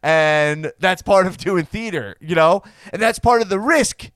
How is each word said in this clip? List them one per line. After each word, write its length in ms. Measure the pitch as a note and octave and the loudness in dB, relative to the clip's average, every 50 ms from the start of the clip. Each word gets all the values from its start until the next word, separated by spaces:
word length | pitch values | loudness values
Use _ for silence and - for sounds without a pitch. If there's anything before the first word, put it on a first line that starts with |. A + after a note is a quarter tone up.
| - | 0
And 680 | D3+ D#3+ D#3+ D#3 D#3 D3+ D3+ D3+ D3 D3+ D#3 D#3 D3+ - _ | 2 2 2 2 2 2 2 0 0 -2 -4 -6 -10 -10 _
that's 240 | F3 F#3+ F#3 - - | -2 -2 -2 -2 0
part 240 | - G3+ G3 F#3 | 2 4 4 4
of 100 | F#3 - | 2 -2
doing 280 | - - F3+ G3 F3+ D#3 | -6 -6 -2 -2 -2 -4
theater, 520 | - - G#3+ A3+ A3+ F3+ D3+ A#2 G2+ - _ | -4 -8 -10 -10 -6 -8 -8 -8 -10 -14 _
you 160 | - D#3 F3 | -8 -4 0
know? 260 | E3 D#3+ D#3+ F3+ G3+ - - _ _ - - - | 2 4 4 4 2 -2 -10 _ _ -20 -12 -6
And 100 | F3 A3 | -2 -2
that's 160 | A3+ A3+ - | -2 -2 0
part 240 | - A#3 A#3+ A#3 A3+ | 2 2 2 2 2
of 60 | F#3 | 0
the 100 | G3 F#3+ | -2 -4
risk. 520 | G#3+ C4 E4 D#4 A#3+ - - _ - - _ | 0 2 2 2 2 0 -4 _ -16 -20 _